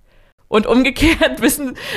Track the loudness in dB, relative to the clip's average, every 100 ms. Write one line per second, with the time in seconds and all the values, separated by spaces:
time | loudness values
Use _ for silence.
0 | _ _ _ _ _ 0 2 2 2 2
1 | 0 2 0 0 0 0 -6 -10 -10